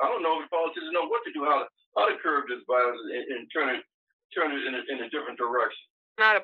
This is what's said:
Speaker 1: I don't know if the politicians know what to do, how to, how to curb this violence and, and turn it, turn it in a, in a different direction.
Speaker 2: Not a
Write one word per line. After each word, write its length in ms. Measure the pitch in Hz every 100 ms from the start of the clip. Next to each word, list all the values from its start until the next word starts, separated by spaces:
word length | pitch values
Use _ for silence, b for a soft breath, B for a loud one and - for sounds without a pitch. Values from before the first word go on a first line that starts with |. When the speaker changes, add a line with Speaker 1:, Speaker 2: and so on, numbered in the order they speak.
Speaker 1:
I 40 | -
don't 140 | -
know 140 | 165 160
if 100 | -
the 60 | 165
politicians 380 | 165 - 320
know 140 | 175 -
what 160 | 453 -
to 80 |
do, 120 | 302 -
how 200 | - -
to, 20 | _ _ -
how 80 | -
to 80 | -
curb 240 | 165 143 123
this 140 | 123 -
violence 320 | 123 123 - -
and, 160 | 123 -
and 260 | 120 -
turn 180 | - 135 -
it, 80 | - _ _ _ _ -
turn 160 | 151
it 140 | 139 131
in 100 | 127
a, 60 | -
in 60 | 135
a 60 | -
different 280 | 151 127 120
direction. 500 | 120 123 - - - _ _ -
Speaker 2:
Not 180 | 220
a 40 | 202